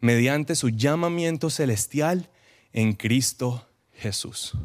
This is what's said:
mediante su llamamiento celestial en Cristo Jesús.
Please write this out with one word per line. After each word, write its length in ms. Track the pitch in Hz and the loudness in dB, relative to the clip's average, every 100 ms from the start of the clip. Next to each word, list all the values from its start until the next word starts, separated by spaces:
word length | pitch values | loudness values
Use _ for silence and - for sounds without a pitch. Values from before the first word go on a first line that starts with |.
mediante 540 | 120 120 123 147 151 165 | 4 4 4 2 0 0
su 120 | 127 | 0
llamamiento 800 | 113 135 156 170 170 165 160 165 | 2 2 2 0 0 -2 0 -2
celestial 800 | - 143 107 - 143 151 180 175 _ _ _ _ | -2 0 0 -2 0 0 0 -4 _ _ _ _
en 180 | 117 110 | 0 0
Cristo 720 | 104 110 123 131 - 123 123 - _ _ | 0 0 0 0 -2 -4 -6 -10 _ _
Jesús. 600 | _ 110 98 - - - - | _ -8 -6 -8 -10 -8 -8